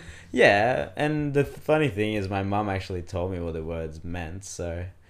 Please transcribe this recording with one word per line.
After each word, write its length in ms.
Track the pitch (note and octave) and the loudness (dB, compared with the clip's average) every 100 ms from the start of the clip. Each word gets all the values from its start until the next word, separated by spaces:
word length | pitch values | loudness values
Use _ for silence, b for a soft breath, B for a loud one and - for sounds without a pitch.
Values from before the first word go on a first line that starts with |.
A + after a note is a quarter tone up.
| B B B | B B B
Yeah, 580 | B3 E3 G2+ A2+ C3+ C#3+ - | 6 8 8 6 2 -2 -2
and 380 | D3+ D3+ D3 | 0 0 0
the 100 | C#3+ | 2
funny 460 | C#3 - - D#3 D3 | 0 -2 0 2 2
thing 240 | G2 G#2+ | 2 0
is 160 | G#2+ F#2+ | 0 0
my 140 | G2 | -2
mum 260 | G2 G2+ G#2 | 0 0 0
actually 320 | F#2+ - F#2 | -2 -4 -8
told 300 | E2+ F#2 F#2 | -4 -4 -2
me 80 | F#2 | -2
what 140 | E2+ | -4
the 100 | E2 | -4
words 400 | D#2+ E2 D#2+ D#2+ E2+ | -6 -6 -6 -8 -8
meant, 400 | F2 D#2+ F#2+ - | -8 -8 -10 -12
so 400 | - F2 E2+ F2+ - | -8 -6 -6 -8 -12